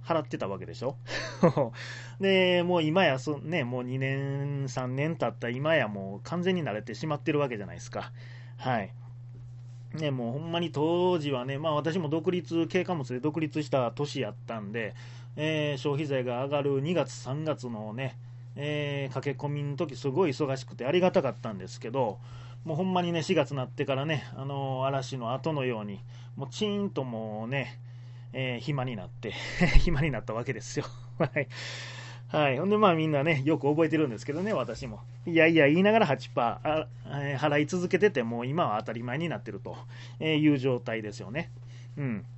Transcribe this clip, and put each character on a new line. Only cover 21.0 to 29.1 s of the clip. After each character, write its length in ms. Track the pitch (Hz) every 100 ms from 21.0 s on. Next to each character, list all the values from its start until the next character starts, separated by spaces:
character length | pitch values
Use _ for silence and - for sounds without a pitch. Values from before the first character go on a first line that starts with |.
| 180
た 100 | 185
か 80 | 135
っ 60 | 113
た 100 | 123
ん 60 | 98
で 100 | 92
す 120 | -
け 100 | 117
ど、 280 | 131 120 95 - - - -
も 120 | - 151
う 20 |
ほ 60 |
ん 100 | 185
ま 80 | 180
に 100 | 175
ね、 120 | 170
四 100 | 156
月 220 | 165 135 143
な 100 | 123
っ 20 |
て 180 | 127 139
か 100 | 131
ら 100 | 147
ね、 200 | 151 - -
あ 100 | 135
の 380 | 139 135 131
ー、 20 | 135
嵐 320 | 139 127 131
の 160 | 117
後 200 | 131 165
の 120 | 151 127
よ 160 | 113
う 40 | 104
に、 140 | 98 - - - -
も 100 | 135
う 40 |
チ 160 | - 208
ー 180 | 202 202
ン 40 |
と 120 | -
も 420 | 131 113 110 107 113
う 20 |
ね、 320 | 139 127 - - - - - -
え 240 | 127 127 120
ー、 20 |
暇 260 | 117 147 123
に 100 | 113
な 100 |
っ 40 |
て、 240 | 90